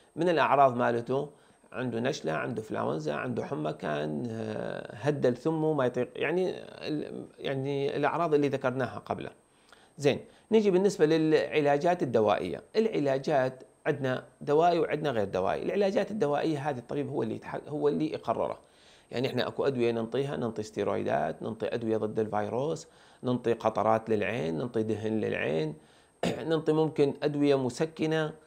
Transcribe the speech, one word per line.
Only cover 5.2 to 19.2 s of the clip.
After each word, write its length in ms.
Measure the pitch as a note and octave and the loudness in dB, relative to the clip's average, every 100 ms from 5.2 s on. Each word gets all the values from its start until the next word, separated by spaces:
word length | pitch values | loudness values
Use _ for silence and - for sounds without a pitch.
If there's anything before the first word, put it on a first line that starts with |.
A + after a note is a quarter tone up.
| B2+ A#2+ | 2 2
ثمه 360 | D#3+ D#3+ D#3 | 0 0 2
ما 140 | D3 B2+ | 2 2
يطيق، 220 | B2+ A#2+ - | 0 -4 -2
يعني 340 | C#3 F3 F#3 - | 0 0 0 -4
ال-، 680 | - - F#2+ D3+ - - - - | -12 -10 -6 -4 -6 -8 -12 -8
يعني 580 | - C3+ C#3 C#3 C#3 C#3+ | -4 -2 -2 0 0 0
الأعراض 380 | C#3+ D3+ E3+ | 0 0 2
اللي 140 | D3 C#3+ | 4 4
ذكرناها 500 | C3 C3 B2+ A#2 G#2 | 2 -2 0 -4 -4
قبل. 300 | - F2+ C2+ - _ _ _ - - - | -6 -6 -6 -12 _ _ _ -20 -20 0
زين، 220 | C#3+ B2+ - - - | 2 2 -4 -18 2
نيجي 180 | A3 G3+ | 4 6
بالنسبة 360 | F3+ G3 - D#3 | 4 4 4 4
للعلاجات 960 | D#3+ D#3 D3+ - C#3 C#3+ C#3+ E3+ F3+ | 6 6 4 4 2 4 4 2 2
الدوائية. 600 | C#3+ A#2 G#2 G2 F2+ C#2+ - - | 2 4 4 4 0 -6 -4 0
العلاجات 880 | A3 D#3+ C#3 C3+ C#3+ C#3+ B2+ B2+ - _ D#3 | 2 2 0 0 2 2 2 -2 -18 _ -4
عندنا 380 | C3 C3 B2+ - - | -2 0 -2 -6 -10
دوائي 380 | C#3+ D3 F3 E3+ | 0 2 4 2
وعندنا 320 | - D#3 D3+ | 0 0 -2
غير 140 | A#2 | 0
دوائي. 380 | G2+ F#2 F#2+ D2+ | 0 0 0 -2
العلاجات 480 | - G3+ G3 G3+ G3 | -2 0 0 0 -2
الدوائية 600 | G#3+ D3 C#3+ E3 C#3+ D3 | -2 0 0 -2 -2 -4
هذه 80 | B2 | -6
الطبيب 300 | - C#3+ C3 | -6 -6 -4
هو 140 | C#3 | -4
اللي 180 | A#2 A2 | -4 -6
يتح-، 280 | - - - | -8 -10 -8
هو 200 | D3 D3 | 0 0
اللي 240 | E3 D#3 | 2 -2
يقررها. 460 | A#2 - A2 C#2 - _ _ - - - | -4 -4 -2 -2 -4 _ _ -20 -20 -8
يعني 180 | A#2 | -4